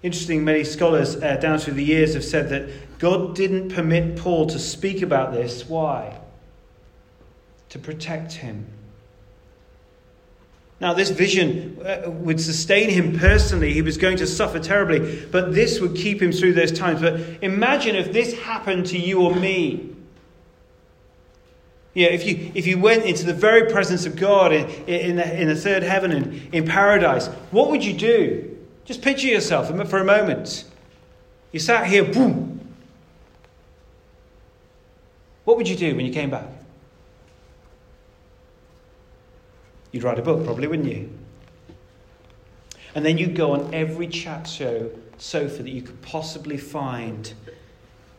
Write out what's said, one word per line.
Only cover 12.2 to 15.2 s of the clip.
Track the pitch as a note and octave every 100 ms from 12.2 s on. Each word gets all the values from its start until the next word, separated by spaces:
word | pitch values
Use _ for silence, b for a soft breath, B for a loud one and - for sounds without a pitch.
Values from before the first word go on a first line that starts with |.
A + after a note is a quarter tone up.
| E3+ D#3+
sustain | E3 - - G3 A3
him | F3+ E3 E3
personally. | F#3 G#3 - F#3 D3+
He | D3
was | D#3 D#3
going | F#3 F#3
to | -
suffer | - G#3 E3
terribly, | D#3+ G3+ F3 D3+ - -